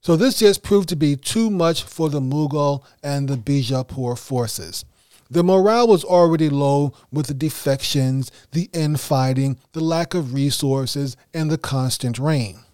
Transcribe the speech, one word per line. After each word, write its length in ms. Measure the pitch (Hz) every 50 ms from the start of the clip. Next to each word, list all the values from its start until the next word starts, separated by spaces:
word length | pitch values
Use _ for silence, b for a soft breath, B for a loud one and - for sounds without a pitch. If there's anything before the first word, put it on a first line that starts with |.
So 140 | _ - 165
this 220 | 160 214 269 - -
just 240 | 220 202 196 -
proved 280 | - - 202 202 190 160
to 60 | 180
be 200 | 147 156 147 143
too 320 | 135 - - - 220 226 226
much 340 | 208 180 165 165 165 160
for 280 | - - - - 160 156
the 100 | 143 147
Mughal 640 | 131 131 139 151 156 147 147 151 147 143 143 135 b b b b
and 240 | - 143 143 143 139
the 120 | 135 139 123
Bijapur 800 | 107 - 143 139 127 113 135 131 131 - - - 127 120 123 117
forces. 680 | - - 135 123 120 110 - - - 82 92 - - - b b b b b b b b
The 120 | 123 170
morale 460 | 175 180 190 190 185 208 226 233 247 233
was 160 | 208 170 -
already 460 | - - 180 170 165 160 160 160 151
low 420 | 139 139 143 139 139 143 147 139 b b b b
with 180 | - 147 147 -
the 60 | 143
defections, 960 | 131 156 151 - - - 143 135 131 - - - 143 131 131 131 135 131 - b b b b
the 160 | - 165 175 - -
infighting, 840 | 165 156 147 151 143 - - 147 131 131 131 131 131 135 135 131 - _ _
the 80 | _ 160
lack 320 | 160 160 165 165 170 160
of 220 | - 180 156 123 123
resources, 800 | 139 139 143 - - - 139 135 139 131 123 - 143 143 135 123 b b b
and 180 | - 165 156 151
the 60 | 160
constant 640 | 156 - - 139 135 131 131 - - - 123 117 120
rain. 400 | 131 151 156 143 117 101 92 - - _